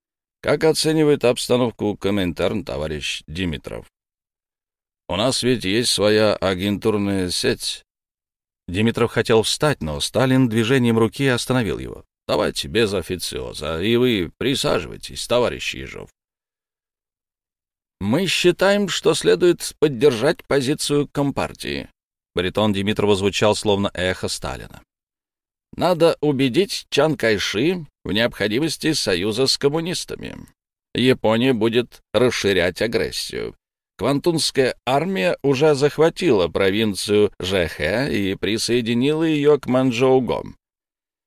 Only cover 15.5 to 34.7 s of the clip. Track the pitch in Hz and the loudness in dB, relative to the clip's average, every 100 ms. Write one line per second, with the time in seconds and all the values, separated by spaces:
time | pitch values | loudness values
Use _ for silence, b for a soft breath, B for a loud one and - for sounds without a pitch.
15.5 | 67 - - 67 50 - _ _ _ _ | -4 -8 -10 -12 -14 -18 _ _ _ _
16.5 | _ _ _ _ _ _ _ _ _ _ | _ _ _ _ _ _ _ _ _ _
17.5 | _ _ _ _ - 98 135 190 - 180 | _ _ _ _ -8 -2 0 0 0 2
18.5 | 175 185 202 202 - 160 160 165 180 175 | 2 2 2 0 -2 0 0 2 4 4
19.5 | 170 - - 156 127 143 120 131 - - | 2 -2 0 0 4 2 4 0 -2 -2
20.5 | 135 127 151 - 147 139 - 143 135 78 | -2 0 -2 0 0 -2 -2 -2 -2 -6
21.5 | - - 71 - _ _ _ _ - 90 | -6 -8 -8 -8 _ _ _ _ -2 -2
22.5 | 85 107 98 98 107 104 101 98 - 110 | 2 0 0 -2 0 2 2 2 2 2
23.5 | 104 107 98 101 - 90 92 101 - 78 | 2 0 0 0 -2 -4 -4 -6 -8 -8
24.5 | 65 55 - _ _ _ _ _ _ _ | -10 -14 -20 _ _ _ _ _ _ _
25.5 | _ _ - 170 175 165 - 147 135 135 | _ _ -4 -2 4 2 2 0 0 0
26.5 | 120 196 - - - 151 135 113 104 - | 2 0 -2 -4 0 2 2 0 0 0
27.5 | 98 147 185 147 _ - 98 98 - 196 | -2 0 -2 -6 _ -4 0 0 0 -2
28.5 | 107 160 - 151 160 - 92 101 107 131 | 0 -2 -2 -2 -2 0 0 0 0 0
29.5 | - 143 156 165 170 - - - 50 50 | 2 0 -2 -4 -6 -8 -12 -12 -14 -18
30.5 | _ _ _ _ - 123 127 107 110 131 | _ _ _ _ 0 2 2 2 2 2
31.5 | 123 113 117 120 - _ 107 123 - 101 | 2 2 0 -2 -6 _ 2 2 2 0
32.5 | 95 85 87 113 113 73 - - 62 57 | 2 0 0 -2 -2 -2 -6 -8 -8 -10
33.5 | - _ _ _ - 104 139 170 160 - | -12 _ _ _ -6 -2 0 0 0 0
34.5 | - 131 | 0 0